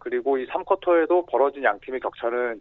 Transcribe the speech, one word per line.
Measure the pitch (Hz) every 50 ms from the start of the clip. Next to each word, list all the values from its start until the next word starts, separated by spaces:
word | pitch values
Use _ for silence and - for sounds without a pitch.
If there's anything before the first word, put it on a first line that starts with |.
그리고 | - 120 123 123 117 135 139 131
이 | 127
삼 | - - - -
쿼터에도 | - 196 190 - 185 175 170 160 151 175 180 170
벌어진 | - - 120 139 143 143 143
양 | 131 110 101 98
팀의 | - 131 131 123
격차는 | 113 - - - 123 117 120 123 123 120 113 101